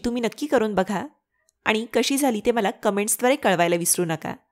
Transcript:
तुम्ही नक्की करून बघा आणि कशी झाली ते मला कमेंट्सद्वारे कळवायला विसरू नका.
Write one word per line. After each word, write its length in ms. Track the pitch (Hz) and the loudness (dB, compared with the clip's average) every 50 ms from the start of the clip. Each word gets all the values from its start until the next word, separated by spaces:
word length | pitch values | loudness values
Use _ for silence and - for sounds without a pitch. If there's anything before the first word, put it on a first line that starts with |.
| - | -2
तुम्ही 160 | 240 240 247 | -4 -2 -2
नक्की 260 | 233 214 - - 294 302 | -2 -4 -4 -6 -4 0
करून 280 | 294 240 220 214 208 | 2 2 2 2 0
बघा 320 | 180 190 196 208 180 226 302 - _ _ _ _ _ _ _ _ _ - | 0 0 0 -2 -6 -6 -8 -12 _ _ _ _ _ _ _ _ _ -2
आणि 200 | - 220 220 233 240 - | -2 -2 -2 -2 -2 0
कशी 240 | 240 247 - 277 269 | 0 0 0 0 0
झाली 240 | 294 269 233 208 - | 2 0 0 0 0
ते 60 | 240 | 0
मला 200 | 226 233 202 - | 0 2 0 -2
कमेंट्सद्वारे 640 | 254 - - 214 196 202 202 214 - - 240 254 277 | -2 -2 -2 -2 0 0 0 -2 -2 0 2 2 2
कळवायला 400 | 294 - 214 190 165 175 170 175 | 2 2 2 2 4 2 2 2
विसरू 300 | 175 170 - - - 175 | 0 0 0 0 0 0
नका. 300 | 165 160 156 - - - - _ _ | -2 -4 -6 -6 -8 -12 -12 _ _